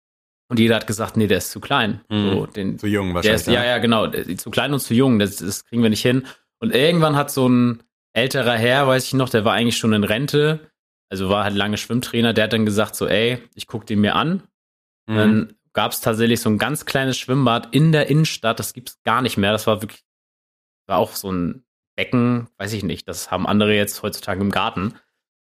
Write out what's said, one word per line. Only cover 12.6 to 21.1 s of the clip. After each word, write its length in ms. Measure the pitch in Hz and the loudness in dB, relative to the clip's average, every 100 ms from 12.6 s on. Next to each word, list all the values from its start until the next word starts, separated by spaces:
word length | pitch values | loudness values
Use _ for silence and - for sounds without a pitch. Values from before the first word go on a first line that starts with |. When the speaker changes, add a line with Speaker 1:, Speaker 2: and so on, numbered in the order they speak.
Speaker 1:
gesagt 320 | 107 101 104 - | 0 0 -2 -2
so, 100 | 98 | 0
ey, 360 | 101 113 123 - | 2 2 -2 -8
ich 120 | - - | -18 -12
guck 180 | 117 - | -12 -4
den 140 | 104 | 0
mir 140 | 104 | 2
an. 300 | 92 135 185 - _ _ _ _ _ - | 2 0 -4 -8 _ _ _ _ _ -4
Speaker 2:
Mhm. 80 | 110 | 2
Speaker 1:
Dann 360 | 107 110 - - _ | 4 2 0 -10 _
gab's 260 | - 113 - | -4 -4 -2
tatsächlich 400 | - 110 117 117 | -2 0 2 2
so 80 | 113 | 2
ein 80 | 107 | 0
ganz 280 | 110 147 - | 0 -4 -4
kleines 320 | 139 135 123 | -2 -2 -4
Schwimmbad 500 | - 135 123 117 - | -2 0 2 0 0
in 180 | 135 160 | 2 4
der 140 | 156 - | 4 2
Innenstadt, 500 | 147 156 - 110 113 | 2 0 -2 -4 -4
das 140 | 110 | -6
gibt's 260 | - - - | -10 -20 -8
gar 160 | - 117 | -2 0
nicht 160 | 123 - | 0 0
mehr, 160 | 98 | 2
das 140 | 107 - | 2 0
war 160 | 107 | -2
wirklich, 220 | 104 - _ _ _ _ _ _ _ _ - | -4 -14 _ _ _ _ _ _ _ _ -4
war 120 | 95 | 0
auch 140 | 110 | 0